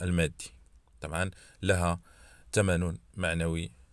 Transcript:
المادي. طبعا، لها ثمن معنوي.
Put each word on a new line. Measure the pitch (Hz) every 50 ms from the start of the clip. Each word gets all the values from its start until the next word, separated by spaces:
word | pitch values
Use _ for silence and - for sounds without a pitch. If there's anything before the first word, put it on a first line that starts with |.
المادي. | 92 92 87 87 82 73 - - - - - - - - - - _ _ _ -
طبعا، | - 76 78 85 92 95 - - - - - -
لها | 98 92 95 90 87 85 87 87 - - - - - - - - - - -
ثمن | 107 101 95 87 85 90 85 98 - _ _ - 95
معنوي. | 90 82 82 85 82 82 82 82 85 - - - - _